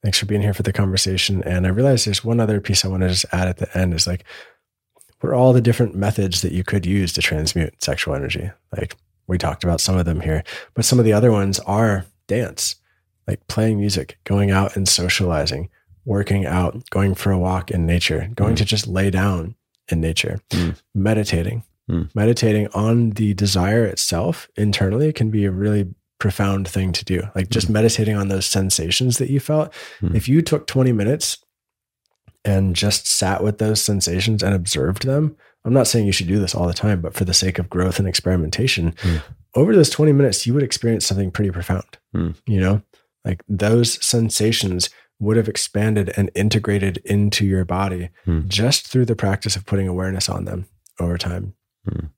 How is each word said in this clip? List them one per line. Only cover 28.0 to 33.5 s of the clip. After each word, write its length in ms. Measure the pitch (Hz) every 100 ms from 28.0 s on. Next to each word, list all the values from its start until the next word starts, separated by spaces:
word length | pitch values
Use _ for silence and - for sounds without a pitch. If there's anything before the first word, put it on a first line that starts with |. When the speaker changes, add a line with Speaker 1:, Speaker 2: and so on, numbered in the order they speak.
| 107 104
Speaker 1:
on 120 | 98
those 160 | 95 98
sensations 680 | 98 95 - 80 - 127 120
that 140 | 127
you 100 | 139
felt. 320 | - 151 156 - - -
Speaker 2:
Mm. 120 | 107
Speaker 1:
If 140 | 87 110
you 140 | 147
took 240 | 165 151 -
twenty 260 | 135 131
minutes 460 | 113 101 151 - - _ _ _ _ _ _ _ _ - _
and 320 | - 95 98 87
just 300 | 101 - -
sat 360 | - 95 95
with 160 | 104